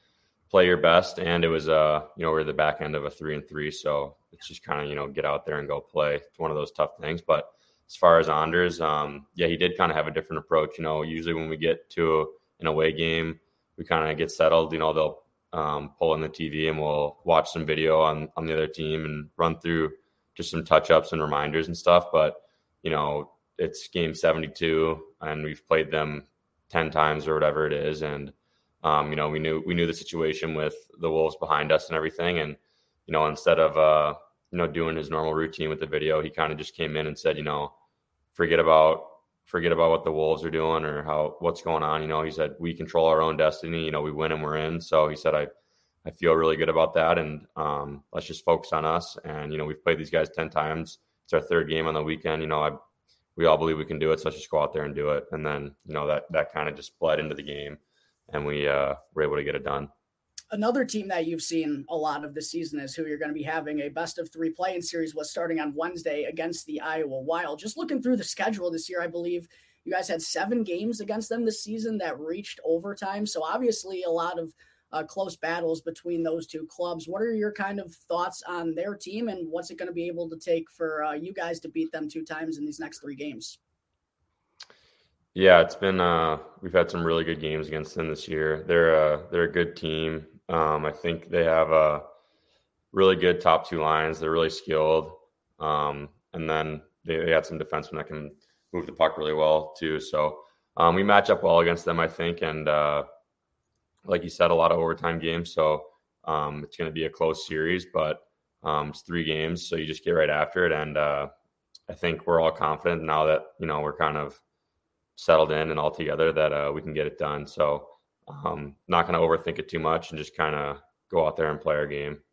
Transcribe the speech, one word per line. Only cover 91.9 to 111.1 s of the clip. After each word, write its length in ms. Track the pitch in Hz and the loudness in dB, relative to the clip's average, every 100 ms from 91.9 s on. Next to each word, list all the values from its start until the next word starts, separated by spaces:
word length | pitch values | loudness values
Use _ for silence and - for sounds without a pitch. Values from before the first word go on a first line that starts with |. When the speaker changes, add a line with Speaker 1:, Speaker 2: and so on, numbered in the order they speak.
| 76 - - _ _ _ _ _ _ _ | 2 -6 -20 _ _ _ _ _ _ _
Speaker 1:
really 240 | - 95 90 | 4 6 6
good 220 | 87 85 | 4 4
top 300 | 87 80 - | 4 4 2
two 120 | 82 | -2
lines. 380 | 78 78 80 80 | 2 2 2 -2
They're 120 | 80 | 0
really 180 | 82 80 | 2 2
skilled. 640 | 80 - 78 78 80 78 - _ _ _ - | -2 -2 2 4 4 2 -12 _ _ _ -8
Um, 480 | 78 76 73 71 73 _ _ | -2 0 -2 -4 -10 _ _
and 160 | 87 78 | -8 -2
then 320 | 78 78 76 - _ | 0 -2 -6 -14 _
they, 140 | - 80 | -4 -2
they 80 | 82 | 2
got 180 | 80 | 2
some 140 | - 80 | 2 -6
defensemen 380 | 76 78 76 78 | -4 -6 -6 -10
that 100 | 73 | -8
can 280 | 78 73 - _ _ _ | -10 -12 -16 _ _ _
move 140 | 90 76 | -8 -6
the 60 | |
puck 260 | 76 80 82 | 2 2 2
really 160 | 78 | -2
well 400 | 76 78 78 76 - | 2 4 4 2 -6
too. 220 | 80 78 | -4 -4
So, 400 | - 76 76 73 - _ _ - | -4 -2 -2 -2 -20 _ _ 2
um, 160 | 85 | 4
we 80 | 90 | 4
match 260 | 101 101 101 | 6 6 6
up 140 | 98 | 4
well 180 | 87 85 | 6 4
against 240 | 85 85 | 4 2
them, 160 | - 85 | -2 0
I 80 | 82 | 0
think. 320 | - 85 85 | 0 -4 -2
And, 260 | 82 78 76 | -4 -2 0
uh, 380 | 76 76 73 - - _ _ _ _ _ _ _ _ | 2 2 0 -4 -12 _ _ _ _ _ _ _ _
like 180 | - 87 | -2 -2
you 80 | 87 | -2
said, 200 | - 87 | 2 4
a 40 | |
lot 180 | 85 82 | 6 6
of 60 | 85 | 4
overtime 400 | 82 82 85 82 | 2 0 -2 -2
games. 340 | 82 85 85 | -2 -2 -4
So, 320 | - 78 76 - _ _ _ | 0 2 2 -4 _ _ _
um, 400 | - 78 73 73 | -4 -2 -2 -6
it's 140 | 73 - | -12 -8
gonna 120 | 80 | -6
be 140 | 78 | -4
a 60 | 78 | -6
close 360 | - 80 80 - | 0 0 0 -4
series, 380 | 78 80 90 87 | -2 0 -2 -2
but, 300 | 82 78 76 _ _ _ _ | -2 -2 -4 _ _ _ _
um, 260 | 78 76 73 | -4 -4 -4
it's 140 | 73 | -8
three 220 | - 85 | -6 -2
games, 440 | 80 78 80 85 - | 0 0 -2 -4 -4
so 80 | 82 | -4
you 80 | |
just 180 | 78 76 | -4 -6
get 100 | 85 | 0
right 180 | 80 76 | 2 4
after 340 | 76 76 92 | 4 0 2
it. 80 | 87 | 2
And, 240 | 78 76 73 | 2 -2 0
uh, 320 | 73 | 0